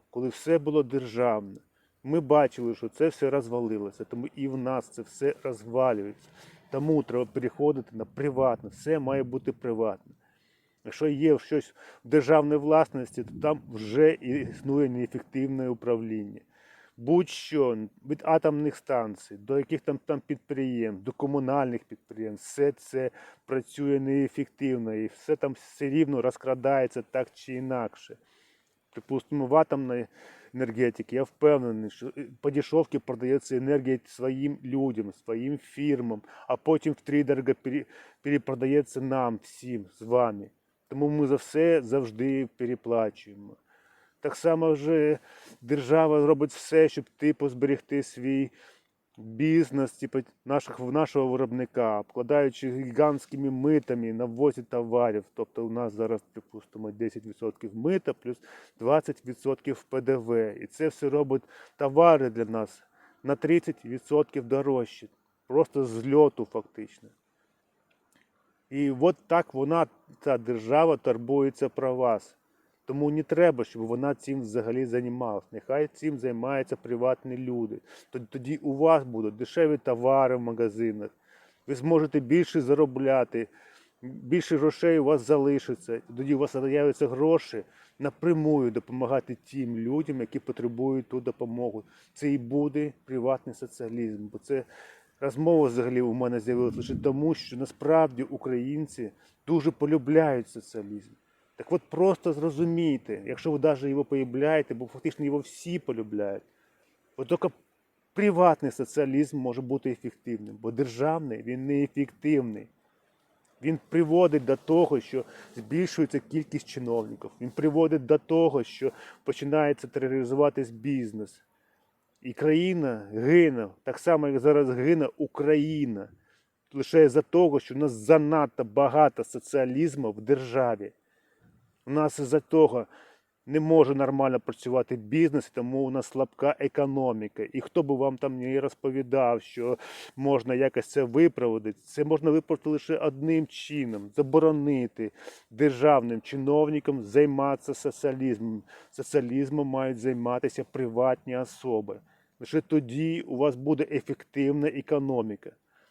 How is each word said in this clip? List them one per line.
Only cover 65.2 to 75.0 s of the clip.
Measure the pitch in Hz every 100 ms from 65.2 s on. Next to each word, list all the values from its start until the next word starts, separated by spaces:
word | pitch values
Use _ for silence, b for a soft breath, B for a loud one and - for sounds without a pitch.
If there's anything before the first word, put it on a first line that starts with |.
| _ _ -
Просто | 139 - 139 127
з | 113 127
льоту | 143 147 - 110
фактично. | 113 - - 107 - 110 _ _ _ _ _ _ _ _ _ _ _ _ _ _ _ _
І | 139 143
от | 127 160 147 _
так | 170 -
вона, | 131 143 170 156 _ _ -
ця | 147 123
держава, | 113 117 110 147 165 143
турбується | 139 117 120 139 139 - 139
про | - 131 127
вас. | 123 107 - _ _ _ _ _ -
Тому | 139 147
не | 151
треба, | 151 160 175 127
щоб | 110 117
вона | 113 120 143 139
цим | - 135
взагалі | 113 117 110 123 131
займалась. | 123